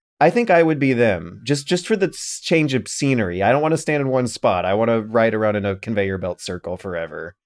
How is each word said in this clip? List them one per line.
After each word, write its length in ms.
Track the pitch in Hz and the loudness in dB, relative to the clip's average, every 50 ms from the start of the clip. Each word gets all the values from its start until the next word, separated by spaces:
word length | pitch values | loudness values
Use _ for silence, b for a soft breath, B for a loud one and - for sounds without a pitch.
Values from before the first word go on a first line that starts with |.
| _ _ _ _ | _ _ _ _
I 80 | 151 175 | 2 4
think 220 | 180 240 240 208 | 4 2 2 4
I 120 | 175 170 | 6 6
would 160 | 165 160 160 135 | 6 4 2 2
be 140 | 139 131 | 2 2
them, 480 | 127 117 120 110 95 82 82 85 98 104 | 2 4 4 2 2 0 -4 -10 -14 -12
just, 240 | - 120 147 143 143 | -4 -2 -2 -2 0
just 200 | - 180 180 - | -2 -2 -2 0
for 100 | - 220 | -2 0
the 120 | 190 190 170 | 0 0 -2
s-, 300 | - - - - - - | -4 -8 -12 -12 -12 -10
change 320 | - - 175 160 151 143 131 | -4 0 2 2 2 2 0
of 120 | 120 101 | -2 -2
scenery. 560 | - - - 147 139 131 120 104 90 87 92 | -4 -6 -2 0 0 0 0 0 -2 -2 0
I 80 | 98 110 | 2 2
don't 120 | 127 147 | 4 2
wanna 140 | 151 156 160 151 | 2 2 0 0
stand 240 | - - 151 143 | 0 -2 -2 0
in 60 | 139 131 | 0 0
one 180 | 131 131 127 113 | 0 0 0 -2
spot. 360 | - - - 117 95 90 87 | -4 0 0 2 2 2 0
I 80 | 92 98 | 0 0
wanna 260 | 107 113 117 117 113 | 2 2 2 2 0
ride 320 | 107 110 113 117 113 113 107 | -2 0 2 2 2 2 2
around 220 | 107 110 107 104 | 2 0 0 0
in 80 | 104 98 | 0 -2
a 100 | 101 95 | -2 -4
conveyor 420 | 98 - 113 113 101 98 95 95 90 | -4 -6 -4 -2 -2 -2 -2 -2 -4
belt 220 | 92 90 87 - | -4 -6 -8 -8
circle 360 | - - 90 87 - 85 90 | -8 -10 -10 -8 -8 -8 -10
forever. 580 | - - 98 87 85 82 78 78 80 80 85 - _ _ | -8 -8 -8 -6 -6 -6 -8 -8 -10 -12 -12 -14 _ _